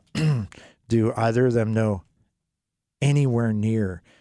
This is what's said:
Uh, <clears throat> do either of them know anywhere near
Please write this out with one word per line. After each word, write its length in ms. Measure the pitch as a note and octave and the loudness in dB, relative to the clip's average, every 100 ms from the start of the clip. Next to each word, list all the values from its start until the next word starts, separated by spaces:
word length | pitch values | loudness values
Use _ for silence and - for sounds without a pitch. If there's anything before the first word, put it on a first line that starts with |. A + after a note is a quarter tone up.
| - - | -8 -4
Uh, 280 | D#3 C3 G2 - - | -2 -2 -6 -14 -20
<clears throat> 200 | _ - | _ -2
do 240 | A2+ A2 A2+ | 0 0 0
either 300 | A2+ A2+ B2+ | 0 2 2
of 60 | |
them 200 | A#2 G#2+ | 2 0
know 300 | A2 A2 F#2+ - _ _ _ _ _ _ _ _ _ | 0 -2 -4 -10 _ _ _ _ _ _ _ _ _
anywhere 500 | C#3 C#3+ C3+ A#2 A#2 | 0 2 2 0 0
near 500 | G#2+ A2 A2+ G2 F2 - _ | 0 0 0 -2 -6 -14 _